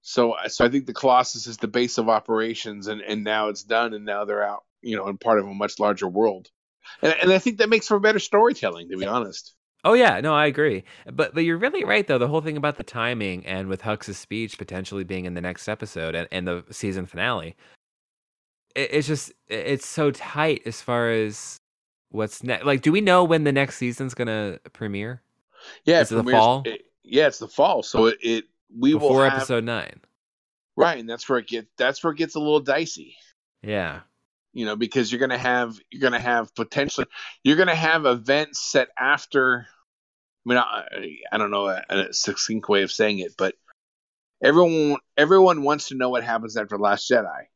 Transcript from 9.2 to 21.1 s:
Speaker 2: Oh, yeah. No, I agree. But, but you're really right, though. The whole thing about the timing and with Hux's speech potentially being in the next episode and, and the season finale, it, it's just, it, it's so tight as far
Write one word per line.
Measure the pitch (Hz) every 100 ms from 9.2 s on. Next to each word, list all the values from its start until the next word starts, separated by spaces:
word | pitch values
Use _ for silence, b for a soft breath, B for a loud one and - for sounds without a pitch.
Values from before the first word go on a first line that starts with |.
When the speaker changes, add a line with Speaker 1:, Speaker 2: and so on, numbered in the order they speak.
| 104 - - _ _ _
Speaker 2:
Oh, | -
yeah. | 240 226 98
No, | 147
I | 151 151
agree. | 143 151 95 - B -
But, | 127 156 151
but |
you're | 165 165
really | 247 359
right, | 214 208 202
though. | 131
The | 123
whole | 160
thing | 156 151
about | 147 147
the |
timing | - 123 113 120 98 90 -
and | 95 95
with | 95
Hux's | 110 107 - 98
speech | - 110 110 -
potentially | 98 92 95 101
being | 90 95 90
in | 87
the |
next | 90 90 -
episode | 107 110 85 80 82
and, | 85
and | 92 90
the | 87 -
season | - 104 95 90
finale, | 87 113 110 80 - b b _ _ _ _ _ _ _ _ _ 139
it, | 139
it's | 147 147
just, | 147 - _ _
it, | 110 87
it's | 139 -
so | - 147
tight | 139 - 147 160 139 117
as | 113
far | - 120 117